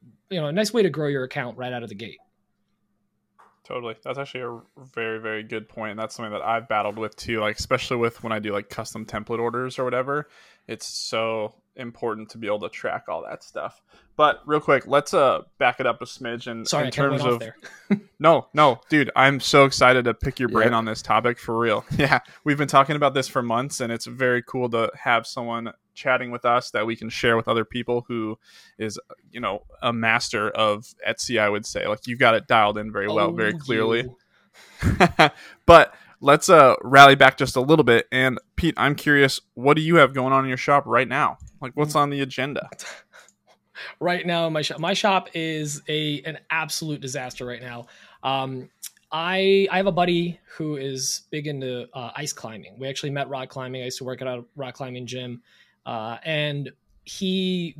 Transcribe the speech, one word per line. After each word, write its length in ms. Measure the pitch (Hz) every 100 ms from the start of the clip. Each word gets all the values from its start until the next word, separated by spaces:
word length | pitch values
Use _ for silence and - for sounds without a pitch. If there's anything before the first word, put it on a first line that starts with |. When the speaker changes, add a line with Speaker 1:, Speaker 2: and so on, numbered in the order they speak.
| - _ -
Speaker 1:
you 100 | 185
know, 80 | 147
a 40 |
nice 220 | 180 214
way 80 | 240
to 80 | 190
grow 160 | 147 147
your 160 | 143
account 340 | 127 147 123 117
right 160 | 127
out 120 | 123
of 40 | 117
the 60 |
gate. 240 | 101 107 - _ _ _ _ _ _ _ _ _ _ _ _ _ _
Speaker 2:
Totally. 300 | - 127 117 113
That's 160 | 135 131
actually 220 | 139 131
a 200 | 120 117 - - 131
very, 280 | - 113 110
very 240 | 110 107
good 240 | 110 110 107
point. 240 | - 107
And 60 | 104
that's 160 | 110 -
something 160 | 110
that 100 | 104
I've 240 | 85 117 117
battled 300 | 107 104 107
with 160 | 110
too, 240 | - - 110
like, 180 | 107 107
especially 360 | - 127 - 120
with 260 | 117 -
when 80 | 117
I 80 | 110
do, 120 | 107
like, 160 | 101 -
custom 380 | - 110 110 110
template 320 | 107 107 113
orders 400 | 117 120 127 131
or 60 |
whatever. 440 | 127 123 131 143 147 _ _ _ -
It's 180 | 110 -
so 680 | - - 113 113 113 107 _ _ -
important 520 | 120 113 120 107 107
to 80 | 113
be 100 | 107
able 100 | 104
to 80 | 85
track 360 | - - - -
all 140 | 82
that 220 | 53 -
stuff. 360 | - - 92 _ _ _ _ -
But 240 | 151 - 147
real 140 | 151
quick, 260 | - 135 -
let's, 260 | 143 -
uh, 280 | 180 131 80 - -
back 200 | 127 120
it 80 | 127
up 160 | 113
a 40 | 123
smidge. 420 | - 123 120 131
And 180 | 113 107
Speaker 1:
Sorry, 160 | 151
Speaker 2:
in 60 | 143
Speaker 1:
I 20 |
kinda 200 | - 143
Speaker 2:
terms 120 | 139
Speaker 1:
went 120 | 131 117
off 40 |
Speaker 2:
of 0 | 113 - - - -
Speaker 1:
there. 120 | 202 -
<laughs> 80 | -
Speaker 2:
No, 280 | 156 147 -
no, 280 | 147 147 117 -
dude, 220 | 156 131 -
I'm 220 | 135 135
so 240 | - 139
excited 400 | 135 - 127 127
to 100 | 123
pick 240 | 110 139 -
your 100 | 120
brain 220 | 110 117
Speaker 3:
Yeah. 40 | 117
Speaker 2:
on 60 |
this 160 | 113 107
topic 380 | - 110 120 120
for 180 | - 113
real. 260 | 117 107 -
<laughs> 60 | 135
Yeah, 220 | 135 131 - -
we've 140 | 151 143
been 100 | 139
talking 280 | 139 139 147
about 180 | 143
this 120 | 139 127
for 140 | 135
months, 380 | 120 117 139 -
and 120 | 117
it's 140 | 113 123
very 360 | 123 127 123
cool 260 | - 131 123
to 200 | 113 110 -
have 300 | 131 117 117
someone 460 | 131 117 117 117 - _
chatting 360 | - 143 127 123
with 140 | 120 123
us 240 | 120 -
that 160 | 110 113
we 80 | 113
can 120 | 110
share 260 | - 123 113
with 120 | 110
other 160 | 117 107
people 380 | 123 117 120 123
who 300 | 120 110 113 _ - - -
is, 200 | 110 101 - - _
you 100 | 117
know, 220 | 107 101 - -
a 100 | 127
master 560 | 117 113 113 - 110 104
of 360 | - 107 104 - - 107
Etsy, 320 | - - 113
I 100 | 104
would 160 | 104 -
say. 200 | - 90
Like, 200 | 107 123
you've 120 | 120
got 140 | 120
it 120 | 110 -
dialed 320 | 117 104 107
in 140 | 107
very 160 | 104 101
well, 240 | 107 101
very 200 | 113 107
Speaker 1:
Oh, 40 | 156
Speaker 2:
clearly. 460 | 135 110 113 117 123 - _ _ _ _ - -
Speaker 1:
you. 240 | - - 175
Speaker 2:
<laughs> 220 | - 151 - - - -
But 280 | 170 - - - -
let's, 280 | 135 151 -
uh, 280 | 165 131 -
rally 320 | 120 139 139
back 220 | 139 131 -
just 200 | 127 131
a 40 |
little 240 | 135 160
bit. 220 | 123 117 -
And 260 | 127 131 120 _ -
Pete, 180 | 165 -
I'm 180 | 131
curious, 460 | 143 151 143 135 - _
what 200 | - 131
do 80 | 156
you 140 | 156 170
have 180 | 135
going 180 | 135 131
on 120 | 135
in 40 | 131
your 80 | 127
shop 280 | - 143 117
right 220 | 117 123
now? 300 | 139 123 - - -
Like, 120 | 131
what's 200 | 143 151 151
on 140 | 143
the 100 | 143
agenda? 480 | 135 131 123 - -
Speaker 1:
<laughs> 40 | - - - _ - _ _ _ _ _ - - -
Right 260 | 175 175
now, 240 | 170 170 165
my 140 | 156
shop, 160 | 147 147
my 140 | 165
shop 380 | 196 214 185 185
is 480 | 170 160 156 151 147 -
a, 340 | 151 151 147
an 160 | 156 147 -
absolute 500 | 160 160 - 160 147
disaster 440 | 139 139 127 -
right 160 | 123 117
now. 260 | 123 120 - - - _
Um, 460 | 131 135 131 131 - _ - _ -
I, 560 | 156 170 190 190 196 190
I 40 | 185
have 80 | 196
a 60 |
buddy 460 | 175 180 175 175 165 _ -
who 200 | 156 147
is 460 | 135 131 131 - -
big 180 | 151 151
into, 400 | 139 131 123 120
uh, 180 | 131 117
ice 180 | 143 151
climbing. 440 | - 113 107 - 113
We 80 | 135
actually 240 | 135 147
met 180 | 143 131
rock 200 | 135 131
climbing. 340 | 135 127 131
I 40 | 127
used 120 | -
to 60 |
work 160 | 127 127
at 60 | 131
a 160 | 123 120
rock 200 | 147 127
climbing 320 | - 131 123 120
gym. 360 | 127 123 120 _ _ _ _
Uh, 340 | 123 117 110 117
and 460 | 165 151 147 143 127 _ _ _
he 720 | - - 190 190 185 185 170 151